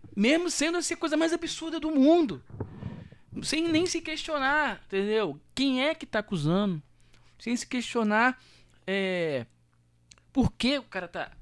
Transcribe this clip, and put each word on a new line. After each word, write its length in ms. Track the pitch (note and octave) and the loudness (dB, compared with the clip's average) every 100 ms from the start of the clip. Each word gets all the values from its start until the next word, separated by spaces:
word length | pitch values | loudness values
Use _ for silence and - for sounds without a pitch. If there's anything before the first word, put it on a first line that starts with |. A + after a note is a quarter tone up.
| - | -8
Mesmo 340 | - A3 D#4+ F4 | 2 4 4 2
sendo 280 | - D4+ F4 | 0 0 0
essa 180 | D#4+ E4 | -2 -2
coisa 200 | D#4+ D4+ | 0 2
mais 160 | D#4+ | 2
absurda 480 | E4+ E4 - D#4+ D#4+ | 0 -4 -8 -6 -6
do 100 | D4+ | 0
mundo. 520 | D4+ C4+ E4+ C#4+ C3+ - - - - - - - - - - | 4 6 6 4 -2 -10 -12 -12 -12 -12 -12 -16 -20 -16 -10
Sem 260 | - D4 E4+ | -4 0 2
nem 180 | D#4 F4+ | 2 2
se 140 | E4 | -2
questionar, 800 | - D#4 - D4 C4+ D4+ C#4+ G3 - | -6 -8 -4 -2 0 2 0 -4 -6
entendeu? 540 | F#3+ G3+ A3 F#3+ D3 - | -2 0 0 0 -4 -8
Quem 280 | - C#4 B3+ | -2 0 2
é 100 | C4 | 0
que 120 | - - | -2 -4
tá 120 | A3 | -4
acusando? 600 | G#3 F3+ D3 F3+ G3+ E3 - _ - - - - | -2 -2 2 2 2 -2 -8 _ -20 -20 -20 -12
Sem 180 | - A#3+ | -4 -4
se 100 | - | -4
questionar, 720 | B3+ A#3 A#3+ G#3+ G#3+ B3 B3+ - - - _ - | -6 -4 0 2 4 2 0 -8 -20 -20 _ -6
é... 600 | G3 F#3+ F3+ E3 C3+ A#2 _ _ _ _ _ _ - _ | -2 -2 -2 -2 -2 -6 _ _ _ _ _ _ -20 _
Por 200 | - G#3 | 0 0
que 260 | - A#3+ C#4+ | 0 -2 -2
o 40 | |
cara 260 | - F#3+ F3 | -4 -10 -8
tá 240 | F3+ C#3+ - | -8 -10 -12